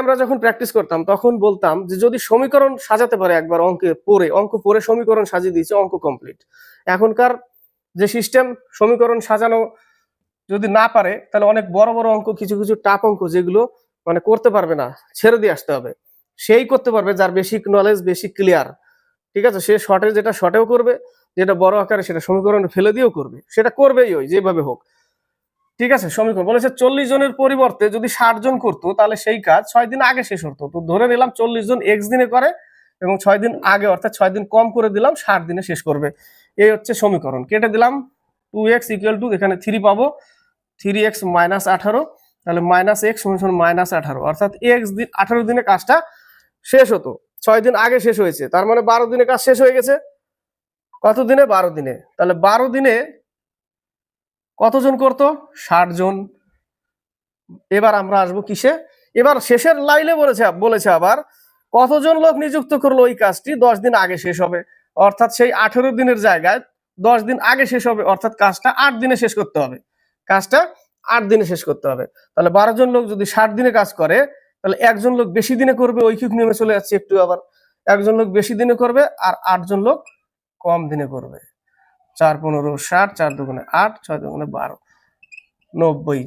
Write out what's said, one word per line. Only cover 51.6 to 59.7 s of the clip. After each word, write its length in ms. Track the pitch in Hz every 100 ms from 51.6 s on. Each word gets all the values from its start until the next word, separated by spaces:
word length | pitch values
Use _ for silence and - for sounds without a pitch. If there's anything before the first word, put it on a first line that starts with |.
| 180 156
দিনে। 180 | 135 120 _ -
তাহলে 180 | 180 170 190
বারো 220 | 220 254 254
দিনে 200 | 269 226 311 - _ _ _ _ _ _ _ _ _ _ _ _ _ -
কতজন 340 | 220 269 262 262
করতো? 220 | 269 262 285 294 - - -
ষাট 220 | 170 175 170
জন। 160 | 185 196 196 _ _ _ _ _ _ _ _ _ _ _ _ 175 - 196
এবার 160 | 220 208
আমরা 160 | 190 196
আসবো 180 | 180 190 202
কিসে? 220 | 208 254 320 - _ _ -
এবার 200 | 254 277 -
শেষের 300 | 240 320